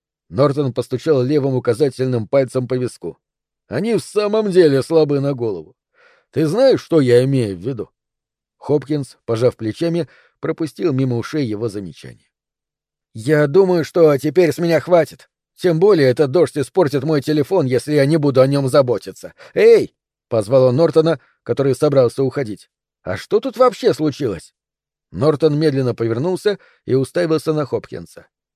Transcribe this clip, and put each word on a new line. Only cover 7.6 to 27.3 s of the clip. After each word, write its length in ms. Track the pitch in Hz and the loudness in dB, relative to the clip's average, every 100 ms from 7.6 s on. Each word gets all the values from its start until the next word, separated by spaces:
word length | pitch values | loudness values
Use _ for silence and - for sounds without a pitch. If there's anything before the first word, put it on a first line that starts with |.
виду?» 300 | 107 107 - _ _ _ _ _ _ _ | -8 -10 -12 _ _ _ _ _ _ _
Хопкинс, 600 | - 147 131 147 135 _ - | -4 -4 -2 -6 -6 _ -6
пожав 300 | 113 120 - | -2 0 -2
плечами, 520 | 110 - 170 170 143 _ _ _ | -8 -4 -4 -4 -6 _ _ _
пропустил 520 | 147 160 156 - 180 | -10 -6 -8 -4 -2
мимо 240 | 131 131 120 | -2 -2 -4
ушей 280 | - 156 | -6 -6
его 240 | 120 104 117 | -4 -6 -6
замечание. 640 | 101 90 - 64 57 _ _ _ _ _ _ _ _ _ | -8 -12 -16 -20 -20 _ _ _ _ _ _ _ _ _
«Я 340 | 113 117 151 147 | -10 0 0 2
думаю, 380 | 175 190 175 | 2 2 0
что 320 | 143 180 156 139 | -2 2 4 4
теперь 340 | 151 160 165 | 0 2 2
с 60 | 147 | 0
меня 220 | 170 156 | 0 0
хватит. 480 | 165 175 151 - _ _ _ | 2 2 2 -6 _ _ _
Тем 240 | _ 180 160 | _ -2 2
более 300 | 202 170 131 | 2 4 2
этот 220 | 123 143 | 2 0
дождь 260 | 170 147 147 | 0 0 -2
испортит 480 | 131 190 147 143 | -4 0 0 0
мой 160 | 147 151 | -2 -2
телефон, 460 | 139 151 139 190 131 | -2 -2 0 -2 0
если 260 | 127 - | -2 0
я 140 | 147 139 | 0 2
не 100 | 165 | 2
буду 240 | 143 131 | 2 2
о 60 | 135 | 2
нём 220 | 139 131 | 2 0
заботиться. 640 | 143 123 107 95 - 87 - - | 0 0 -2 -6 -16 -20 -20 -8
Эй!» — 400 | 190 220 214 107 _ _ _ _ | 2 6 6 2 _ _ _ _
позвал 360 | 113 101 135 | -4 2 4
он 120 | 127 127 | 4 4
Нортона, 440 | 165 160 160 147 _ _ | 2 2 0 -2 _ _
который 320 | - 120 135 | -8 -2 -2
собрался 480 | 123 151 135 120 - | 0 2 2 2 0
уходить. 480 | 131 143 110 95 _ _ _ _ | -4 -4 -8 -10 _ _ _ _
«А 140 | 90 101 | -10 -10
что 240 | - 208 | -2 -2
тут 160 | 269 226 | -2 2
вообще 380 | 254 - 233 | 0 2 -2
случилось?» 600 | 151 151 127 127 85 - _ _ _ _ _ _ | 0 -4 -4 -6 -6 -14 _ _ _ _ _ _
Нортон 480 | 85 147 147 156 147 | -2 0 2 0 2
медленно 360 | 156 135 127 | 0 0 -2
повернулся 640 | 113 117 117 170 180 208 190 _ _ - | -2 -4 -2 -4 -4 -4 -6 _ _ -2
и 80 | |
уставился 580 | 131 131 175 170 | -2 -2 -4 -2